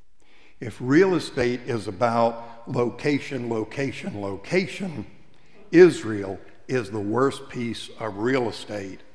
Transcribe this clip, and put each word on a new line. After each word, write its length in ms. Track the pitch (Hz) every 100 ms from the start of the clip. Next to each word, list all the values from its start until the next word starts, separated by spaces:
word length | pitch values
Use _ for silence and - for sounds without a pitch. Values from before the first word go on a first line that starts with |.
| - - - - - -
If 160 | 120 -
real 360 | 123 143 190 175
estate 460 | - - 120 123 -
is 200 | 117 101
about 760 | 92 120 117 117 117 - - -
location, 840 | - 120 - 151 143 - 135 120
location, 720 | 113 107 - 139 107 202 104
location, 880 | 98 95 - 180 196 - 196 139 101 - - - - - -
Israel 680 | 160 180 120 110 107 98 98 - - -
is 240 | 127 98
the 80 | 107
worst 500 | 101 113 135 127 -
piece 400 | 139 117 107 - -
of 180 | 113 98
real 300 | 113 135 120
estate 540 | 95 - 104 98 92 -